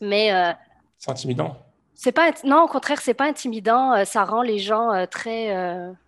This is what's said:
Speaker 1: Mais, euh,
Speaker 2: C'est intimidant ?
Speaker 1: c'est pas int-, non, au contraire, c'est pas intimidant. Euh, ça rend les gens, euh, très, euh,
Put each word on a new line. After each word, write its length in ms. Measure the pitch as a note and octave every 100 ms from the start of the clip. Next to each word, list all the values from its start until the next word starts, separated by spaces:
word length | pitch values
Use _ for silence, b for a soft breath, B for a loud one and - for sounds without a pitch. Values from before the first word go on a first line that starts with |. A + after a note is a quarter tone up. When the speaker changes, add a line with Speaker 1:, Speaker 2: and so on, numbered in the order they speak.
Speaker 1:
Mais, 320 | G#3 G3+ G#3+
euh, 200 | F#3+ F3 E3 _ _ _ _
Speaker 2:
C'est 120 | -
intimidant ? 460 | B2 C#3 B2 D#3+ - - _ _
Speaker 1:
c'est 180 | - -
pas 180 | D#4 E4+
int-, 140 | D4+
non, 200 | C4+ D4
au 40 | E4
contraire, 320 | C4+ - C#4+
c'est 140 | -
pas 120 | A#3 C#4+
intimidant. 680 | C#4+ C4 A3+ G3+ A#3+ C4
Euh, 100 | A3+
ça 200 | G3 A3
rend 180 | G3 A3
les 160 | B3 G#3
gens, 340 | G3 A3 A#3
euh, 140 | G3 F3+
très, 480 | - A3+ A3+ A3 F#3+
euh, 360 | F3+ F3+ F3+ F#3